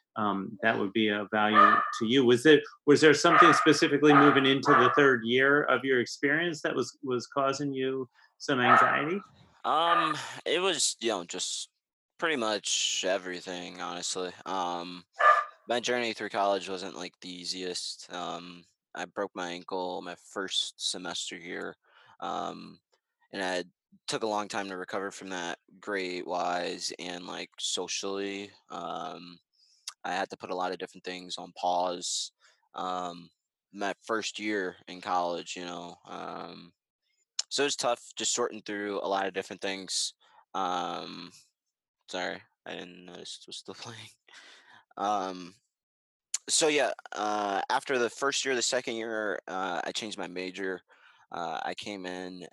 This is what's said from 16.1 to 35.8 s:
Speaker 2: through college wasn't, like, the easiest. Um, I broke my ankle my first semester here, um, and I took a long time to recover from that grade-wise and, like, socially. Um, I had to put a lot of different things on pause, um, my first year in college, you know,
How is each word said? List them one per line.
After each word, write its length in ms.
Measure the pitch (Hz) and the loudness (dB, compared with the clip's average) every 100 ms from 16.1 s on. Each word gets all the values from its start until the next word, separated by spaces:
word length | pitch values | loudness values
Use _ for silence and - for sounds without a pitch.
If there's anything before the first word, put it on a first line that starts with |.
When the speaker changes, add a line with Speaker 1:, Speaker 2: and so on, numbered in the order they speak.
Speaker 2:
through 160 | 110 107 | -4 -4
college 400 | 110 101 98 90 | 0 2 2 -2
wasn't, 260 | 95 92 78 | -8 -8 -10
like, 160 | 90 - | -12 -12
the 80 | 92 | -14
easiest. 800 | 90 87 92 92 87 - - - | -12 -8 -6 -6 -6 -8 -12 -12
Um, 540 | 90 85 85 87 87 87 _ _ | -10 -8 -8 -12 -18 -20 _ _
I 100 | - | -12
broke 280 | 90 95 98 | -10 -6 -6
my 160 | 98 90 | -6 -8
ankle 500 | 87 90 95 90 90 | -8 -8 -6 -4 -6
my 140 | 90 87 - | -10 -12 -12
first 420 | - 95 - - - - | -8 -4 -4 -4 -4 -6
semester 460 | 95 90 87 - - | -6 -6 -8 -8 -10
here, 400 | 170 90 92 - _ _ - - | -10 -8 -8 -12 _ _ -20 -12
um, 580 | 90 87 - 50 87 85 _ _ _ _ _ | -8 -6 -6 -8 -14 -20 _ _ _ _ _
and 80 | - | -6
I 220 | 92 92 90 _ _ - - | -4 -4 -6 _ _ -16 -8
took 140 | 143 | -4
a 40 | 110 | -2
long 200 | 104 101 | -2 -4
time 200 | 113 98 | -6 -6
to 80 | 92 | -8
recover 320 | 92 104 98 | -8 -6 -6
from 180 | - 95 | -8 -10
that 300 | 92 87 - _ 95 | -6 -6 -8 _ -14
grade-wise 1120 | 98 101 92 90 - 87 87 87 90 90 - - | -6 -4 -4 -6 -4 -2 -2 -2 -4 -6 -8 -8
and, 280 | 87 90 90 | -10 -10 -10
like, 240 | 87 90 - | -10 -12 -8
socially. 920 | - - 90 - 98 98 98 98 101 - - | -4 -4 -4 -6 -4 -4 -4 -6 -10 -16 -16
Um, 680 | 90 85 85 85 85 87 85 _ _ _ _ - - | -10 -8 -8 -10 -12 -16 -20 _ _ _ _ -16 -12
I 80 | - | -6
had 180 | 87 - | -4 -6
to 60 | - | -8
put 140 | 180 | -8
a 40 | |
lot 160 | 92 - | -4 -4
of 80 | 185 | -4
different 240 | - 92 | -10 -12
things 340 | 92 90 90 87 | -12 -12 -10 -12
on 140 | 90 - | -12 -6
pause, 720 | 90 90 90 90 90 - - _ _ _ _ - | -2 0 0 -4 -6 -6 -8 _ _ _ _ -10
um, 520 | 90 90 87 87 85 _ _ _ _ | -6 -6 -6 -10 -18 _ _ _ _
my 200 | 98 101 92 | -8 -6 -6
first 340 | - 113 101 - | -4 -4 -4 -6
year 380 | 107 104 92 87 - | -4 -2 -2 -6 -14
in 140 | 90 | -12
college, 560 | 98 90 87 87 - - | -4 -2 0 -4 -8 -10
you 80 | |
know, 320 | 87 87 | -10 -10